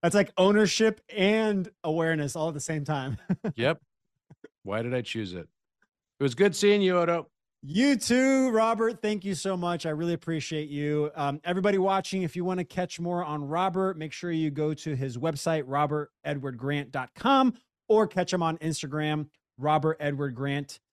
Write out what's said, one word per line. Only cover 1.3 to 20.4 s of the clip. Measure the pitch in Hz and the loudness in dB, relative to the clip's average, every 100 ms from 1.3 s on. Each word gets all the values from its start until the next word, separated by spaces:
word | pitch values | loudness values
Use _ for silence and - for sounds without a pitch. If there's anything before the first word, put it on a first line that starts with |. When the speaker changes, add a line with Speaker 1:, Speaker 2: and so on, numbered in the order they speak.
| 220 214 202 175 _ | 4 2 0 -4 _
Speaker 1:
awareness | 160 160 165 160 143 165 | -2 0 0 0 -2 -2
all | 160 | -4
at | |
the | 147 | -4
same | - 156 | -6 -6
time. | 143 147 131 113 | -2 -4 -4 -8
<laughs> | - 180 214 139 | -4 -4 -4 -2
Speaker 2:
Yep. | 127 160 _ _ _ _ _ - - _ | 0 -2 _ _ _ _ _ -20 -20 _
Why | - 104 | -6 -4
did | 120 | -2
I | 127 | -4
choose | 117 117 104 | -4 -6 -6
it? | 90 78 _ _ _ _ _ _ _ | -8 -14 _ _ _ _ _ _ _
It | |
was | 139 | -2
good | 120 202 | 2 2
seeing | - 202 208 | 4 4 4
you, | 190 180 | 4 2
Odo. | 170 170 - _ _ _ | 2 0 -4 _ _ _
Speaker 1:
You | 135 170 277 262 | -6 2 4 2
too, | - 247 262 269 262 | 2 4 4 4 4
Robert. | 220 220 226 226 233 | 4 2 2 0 0
Thank | 214 214 | -4 -4
you | 190 | -4
so | 180 190 185 | -4 -2 -2
much. | 175 175 165 | -2 -2 -4
I | |
really | 151 170 | -4 -2
appreciate | 165 - 160 131 156 151 | -2 -2 -6 -4 -6 -6
you. | 143 147 151 147 | -4 -2 0 -2
Um, | 156 143 143 | -2 -4 -2
everybody | 175 180 196 196 | -2 0 2 2
watching, | 190 190 185 190 | 2 0 0 -4
if | 175 175 | -4 -4
you | |
wanna | 180 185 | -4 -2
catch | 175 - 180 - | -4 -4 -6 -6
more | 170 175 | -4 -4
on | 165 151 | -4 -6
Robert, | 139 160 190 180 190 170 | -4 -2 0 0 -2 -2
make | 156 | -8
sure | - 175 | -8 -4
you | 160 156 | -2 -2
go | 143 151 | -2 -2
to | 151 160 135 | -4 -6 -4
his | 135 120 | -4 -4
website, | 160 143 - 160 131 | -4 -2 -2 -2 -2
robert | 139 147 151 143 _ | -2 0 -2 -6 _
edward | 147 147 135 120 | -8 -6 -6 -6
grant | 131 147 143 | -4 -4 -4
dot | 135 127 | -8 -8
com, | - 247 269 262 - _ _ _ | -2 2 4 4 0 _ _ _
or | 220 214 | 4 4
catch | 190 175 | 0 0
him | 180 | 0
on | 165 156 | 0 -2
Instagram, | 156 156 143 151 151 151 147 _ _ - | -4 -6 -6 -4 -2 -2 -4 _ _ -4
Robert | 139 151 156 156 | 0 2 2 -2
Edward | 147 143 143 | -4 -2 -4
Grant. | 123 | -4